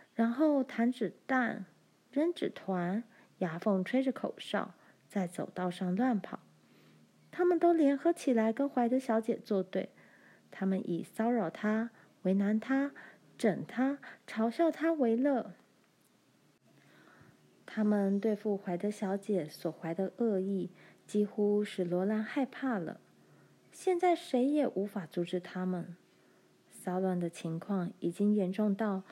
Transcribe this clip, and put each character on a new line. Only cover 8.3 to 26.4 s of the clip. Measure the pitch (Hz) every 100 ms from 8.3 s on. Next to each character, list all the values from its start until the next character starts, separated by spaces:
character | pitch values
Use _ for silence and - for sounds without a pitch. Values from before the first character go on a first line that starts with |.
来 | 233 220
跟 | 226 277
怀 | - 233
德 | 254
小 | 262 220
姐 | 226 -
作 | - 202
对， | 180 190 - - - - - - _
他 | -
们 | 190 190 -
以 | 165
骚 | - - 226
扰 | 240 170
她、 | - 208 214 233 - - _
为 | 185
难 | 190 202 220
她、 | 226 269 277 - - - - -
整 | 226 165 -
她、 | - 262 277 - - -
嘲 | 220 226
笑 | 233 330
她 | 302 320
为 | 320 240
乐。 | 226 277 262 - 175 _ _ _ _ _ _ _ _ _ _ _ _ - - - - - - _ _ -
他 | -
们 | 208 208 196 196
对 | 220
付 | 208 220 196
怀 | 196 175
德 | 208
小 | 208 196 196
姐 | 196 196 151
所 | - 170
怀 | 151 165
的 | 170 190 -
恶 | 233 196
意， | 190 196 175 - - - -
几 | 208 208
乎 | - 208 208
使 | 208 -
罗 | 180 180 190
兰 | 214
害 | 220 - 262
怕 | - 269 214
了。 | 160 - - _ - - - _ _
现 | - - 349
在 | 359
谁 | 339 - 247 262
也 | 294 269
无 | - 202
法 | 202
阻 | 165 -
止 | 175 180
他 | 175 185 185
们。 | 180 175 170 _ _ _ _